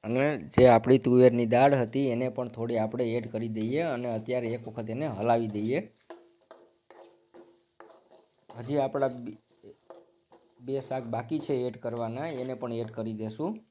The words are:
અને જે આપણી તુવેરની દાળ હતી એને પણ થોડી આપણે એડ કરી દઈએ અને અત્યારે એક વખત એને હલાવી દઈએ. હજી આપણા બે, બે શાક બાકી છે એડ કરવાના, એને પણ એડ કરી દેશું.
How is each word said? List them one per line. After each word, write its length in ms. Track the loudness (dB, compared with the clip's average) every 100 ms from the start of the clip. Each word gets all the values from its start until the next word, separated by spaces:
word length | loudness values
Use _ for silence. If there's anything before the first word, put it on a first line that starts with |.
અને 200 | -4 -2 0 -2 -2
જે 140 | 8 8
આપણી 320 | 8 6 4
તુવેરની 480 | 6 8 8 6 2
દાળ 260 | 6 6
હતી 360 | 4 0 -2 -2
એને 160 | -2 -4
પણ 200 | -4 -8
થોડી 280 | -6 -4 -2
આપણે 260 | -2 -2 -2
એડ 160 | -2 -4
કરી 260 | -6 -6
દઈએ 300 | -4 -2 -2
અને 240 | -2 -4 -4
અત્યારે 380 | -6 -4 -4 -2
એક 120 | -6
વખત 240 | -8 -10 -8
એને 160 | -6 -6
હલાવી 380 | -2 2 2 0
દઈએ. 280 | -4 -2 -4 -6 _ -20 -20 _ _ _ -20 -20 _ _ -20 -20 _ _ -20 -20 _ _ _ -20 -20 _ -20 _ _ _
હજી 280 | -14 -4 -2
આપણા 340 | -2 0 -2
બે, 200 | -4 -14 -16 _ _ -20 -20 _ -20 _ _ _ _ _ _
બે 140 | -6 -6
શાક 240 | -4 -8 -4
બાકી 340 | -6 -4 -6
છે 140 | -2 -2
એડ 160 | -2 -6
કરવાના, 500 | -8 -6 -6 -6 -8
એને 220 | -8 -8
પણ 180 | -8 -6
એડ 160 | -6 -6
કરી 260 | -6 -6 -6
દેશું. 360 | -8 -6 -6 -6 _